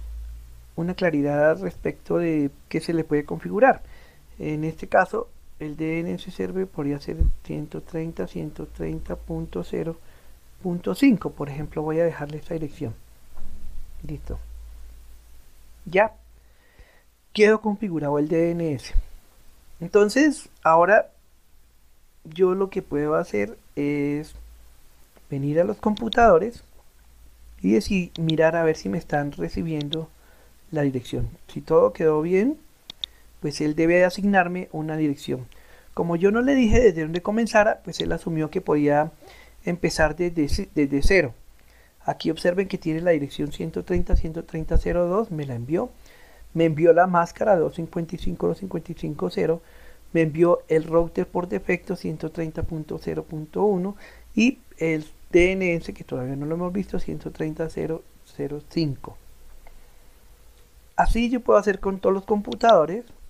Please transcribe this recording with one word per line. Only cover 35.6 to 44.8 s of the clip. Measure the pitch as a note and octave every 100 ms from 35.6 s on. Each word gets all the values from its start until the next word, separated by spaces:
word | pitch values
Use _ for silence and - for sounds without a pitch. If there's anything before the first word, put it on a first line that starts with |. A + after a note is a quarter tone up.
| - - -
Como | - E3+ E3+
yo | G3
no | A3+
le | B3+ C#4
dije | A3+ G3+
desde | A#3+ E3
dónde | D#3 E3+
comenzara, | G3+ A3 A3+ G#3+ G#3 -
pues | - -
él | E3
asumió | E3 - D#3+ D#3
que | F3+
podía | E3+ D3+ D3 D3 D#3+ - - - - - -
empezar | F3 E3+ - D#3 D3+
desde, | F3 E3+ C#3+ - G3
desde | D#3 C#3 C#3
cero. | C#3+ F#3+ C#3 - - - - _ _ _ -
Aquí | D3 D#3+
observen | D#3+ F3+ F3+ F#3+
que | F3+
tiene | D#3+ D#3+
la | F3
dirección | D#3+ C#3 - D3
ciento | - E3 F3+
treinta, | F3 F3+ - F#3
ciento | E3 D#3+
treinta | - E3 D#3+
cero | D#3+